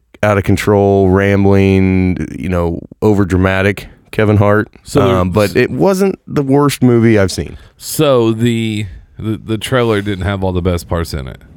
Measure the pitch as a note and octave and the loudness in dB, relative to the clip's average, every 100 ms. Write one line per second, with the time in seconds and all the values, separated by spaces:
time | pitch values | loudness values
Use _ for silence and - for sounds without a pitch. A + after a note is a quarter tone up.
0 | _ - G#2+ G2+ F#2+ G2 - G2+ G2+ G2 | _ -4 0 0 0 -2 2 2 4 4
1 | F#2+ F#2+ G2 G2+ G2 G2 G2 F#2+ F#2+ F#2 | 4 2 2 2 2 4 4 2 2 0
2 | F#2 F2+ - - - F2+ F2 E2 - - | 0 -2 -6 -8 -6 -4 -2 -6 -12 -2
3 | G#2+ G2+ G2 F2+ F#2 F#2+ G2 G2+ - - | 0 2 2 2 2 2 0 -2 -10 -20
4 | _ - G#2+ G#2 G2+ G#2 - - - - | _ -2 2 4 4 2 -2 -10 -4 0
5 | G2 F#2+ F#2 F2 G#2 E2+ B2+ B2+ F3 F#3+ | 2 0 0 0 0 0 -2 0 0 0
6 | G3 - - C#3 C#3 C#3 C#3+ - B2+ A#2+ | -2 -4 -6 -4 0 2 2 2 2 4
7 | A2+ G#2+ F#2+ - D2+ - - _ - - | 4 4 2 -2 -10 -12 -20 _ -12 -2
8 | D3+ B2+ A2+ A2 A#2+ A2+ A2+ G#2+ G#2 - | 0 2 0 0 -2 -2 -4 -6 -8 -12
9 | - - G#2 G#2+ - A2 - C3 A#2 G#2+ | -20 -12 -8 -8 -6 -8 -4 -2 0 0
10 | G2+ G2 F#2 G2 F#2+ F2+ F2 F2 - F2 | -2 -4 -4 -2 -2 -2 -2 -2 -4 -6
11 | E2 D#2 C2 - - | -6 -8 -12 -16 -20